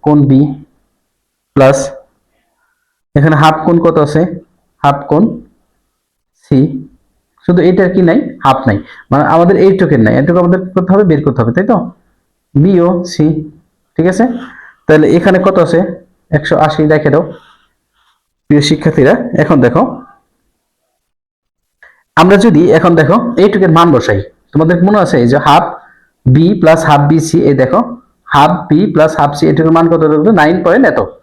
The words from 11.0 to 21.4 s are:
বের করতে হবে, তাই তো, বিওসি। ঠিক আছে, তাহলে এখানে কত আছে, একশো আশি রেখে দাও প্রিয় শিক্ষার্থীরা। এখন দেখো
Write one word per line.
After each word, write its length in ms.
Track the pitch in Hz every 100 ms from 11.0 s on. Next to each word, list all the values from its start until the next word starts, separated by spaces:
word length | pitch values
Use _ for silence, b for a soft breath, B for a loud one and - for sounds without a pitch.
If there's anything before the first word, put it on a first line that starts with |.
| 202
বের 120 | 151 143
করতে 140 | 123
হবে, 100 | 117 127
তাই 100 | 208
তো, 60 | 208 - - _ _ _ _ _ 139
বিওসি। 640 | 170 185 175 175 180 - 151 151 151 - _ _ _ -
ঠিক 120 | 170
আছে, 120 | 185 247 240 B B B B -
তাহলে 180 | 156 156 165
এখানে 200 | 196 185 185
কত 100 | 185 160
আছে, 140 | 165 196 - _ _ _ 151
একশো 180 | - - 151
আশি 160 | - 151
রেখে 160 | 156 147
দাও 100 | 147 160 B B B B _ _ _ _ _ _ _ _
প্রিয় 160 | 147 147
শিক্ষার্থীরা। 440 | 151 160 151 131 233 - -
এখন 140 | 151 147 123
দেখো 160 | - 156 - - _ _ _ _ _ _ _ _ _ _ _ _ _